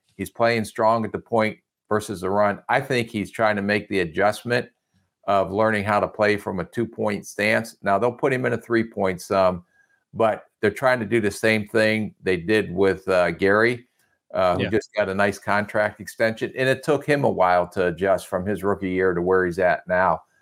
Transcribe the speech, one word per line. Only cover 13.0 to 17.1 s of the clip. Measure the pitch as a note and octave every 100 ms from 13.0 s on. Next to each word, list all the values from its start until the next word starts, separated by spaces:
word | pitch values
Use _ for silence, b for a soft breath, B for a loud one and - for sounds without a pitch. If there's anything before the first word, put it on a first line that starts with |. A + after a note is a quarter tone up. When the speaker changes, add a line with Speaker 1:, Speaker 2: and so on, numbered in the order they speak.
| -
Speaker 1:
uh, | F#2 F2
Gary, | E2+ F#2+ G#2 A#2 B2 - _ _ _ _
uh, | - F#2 F2+
who |
Speaker 2:
Yeah. | G#2+
Speaker 1:
just | G#2+ - -
got | G2
a |
nice | F#2+ G2+ G2
contract | - G2+ G#2 G#2+ G#2 -
extension. | F#2+ - A2+ A2 A2 -
And | C3
it | C3
took | - A#2
him | -